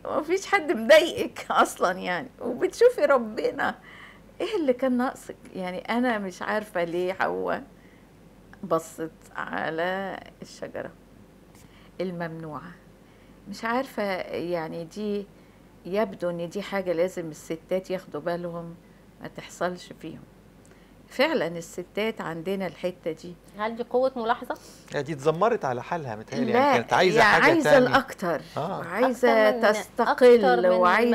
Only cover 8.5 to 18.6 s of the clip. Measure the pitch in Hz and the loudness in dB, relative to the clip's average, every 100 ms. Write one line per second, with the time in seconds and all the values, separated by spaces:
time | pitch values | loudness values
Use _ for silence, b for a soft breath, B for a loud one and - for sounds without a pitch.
8.5 | - 180 160 - - 160 - - - - | -16 -4 -2 -4 -12 -12 -12 -18 -12 -8
9.5 | - 147 160 180 190 190 - - - - | -6 -6 -4 -4 -4 -6 -10 -14 -20 -20
10.5 | - - - - - - - - - - | -14 -12 -12 -12 -14 -20 -20 -20 -20 -20
11.5 | - B B B - 185 175 165 160 160 | -20 B B B -10 -8 -6 -10 -10 -12
12.5 | 143 180 175 - - b b b b - | -12 -14 -20 -20 -20 b b b b -16
13.5 | 202 226 240 269 - 202 185 - - 165 | -8 -4 -2 -4 -4 -4 -4 -6 -6 -4
14.5 | 175 160 170 165 202 208 202 202 b b | -4 -4 -8 -10 -8 -4 -4 -6 b b
15.5 | b b b 170 196 220 - 175 170 170 | b b b -6 -2 -2 -2 -6 -4 -6
16.5 | 202 190 196 180 165 180 180 165 147 - | -8 -6 -4 -2 0 0 -2 -10 -12 -10
17.5 | 160 - 185 185 185 - 147 165 175 175 | -12 -4 -4 -4 -8 -8 -8 -6 -6 -6
18.5 | 170 | -10